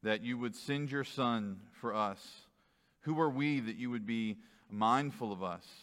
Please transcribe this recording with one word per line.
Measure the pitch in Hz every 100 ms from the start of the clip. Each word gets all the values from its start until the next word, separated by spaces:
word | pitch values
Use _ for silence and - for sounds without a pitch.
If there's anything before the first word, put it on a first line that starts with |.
that | 110 107
you | 117 123
would | 120 -
send | - 143 147
your | 139
Son | 135 - 123 117 104 95 - -
for | 117
us. | 107 104 98 - - - _ _ _ _ _
Who | - 156
are | 160
we | 131 143 143
that | 110 110
you | 123
would | 120
be | 107 113 110 104 - - _
mindful | 101 110 127 143 - 117
of | 98
us? | 92 87 - -